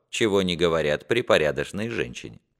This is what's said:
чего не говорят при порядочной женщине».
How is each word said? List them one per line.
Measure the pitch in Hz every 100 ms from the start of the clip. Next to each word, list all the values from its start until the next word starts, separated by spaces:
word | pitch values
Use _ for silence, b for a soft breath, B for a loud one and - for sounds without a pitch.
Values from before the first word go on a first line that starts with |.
| _
чего | - 117 98
не | 92 85
говорят | 85 82 76 76 -
при | 113
порядочной | 123 95 76 69 71 92 113
женщине». | 113 65 62 60 - _ _